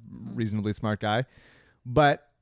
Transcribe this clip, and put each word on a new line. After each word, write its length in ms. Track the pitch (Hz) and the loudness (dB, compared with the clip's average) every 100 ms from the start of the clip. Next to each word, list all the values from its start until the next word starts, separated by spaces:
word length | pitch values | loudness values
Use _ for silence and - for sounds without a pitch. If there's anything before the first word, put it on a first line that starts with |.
| 113 | -18
reasonably 640 | - 113 120 110 107 104 | -16 -10 -4 -4 -2 -2
smart 260 | - 110 104 | -2 -4 -2
guy. 240 | 107 113 - - - _ _ _ 123 | 0 0 -2 -12 -20 _ _ _ -2
But 420 | 123 143 151 _ _ | 4 4 4 _ _